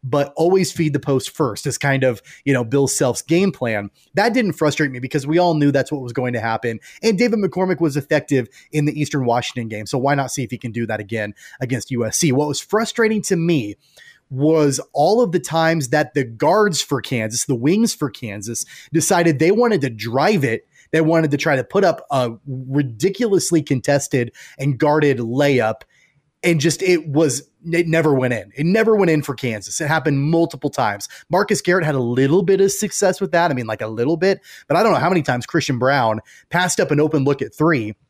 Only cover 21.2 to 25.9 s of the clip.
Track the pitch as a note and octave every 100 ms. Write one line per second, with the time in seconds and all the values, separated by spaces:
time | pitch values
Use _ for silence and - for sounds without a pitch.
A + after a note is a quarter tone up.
21.2 | D#3+ C#3 D#3+ C3+ B2 F#3+ G3 - - C#3
22.2 | B2 A2+ - C3 C3 C3+ C#3 A2 F3+ G3
23.2 | A#3 G3 - E3+ D3 C3 - C#3+ - C3+
24.2 | A#2+ - - - C#3 B2 D3+ D3+ D3 C3+
25.2 | A2+ B2+ C#3+ C3 A2 A2 -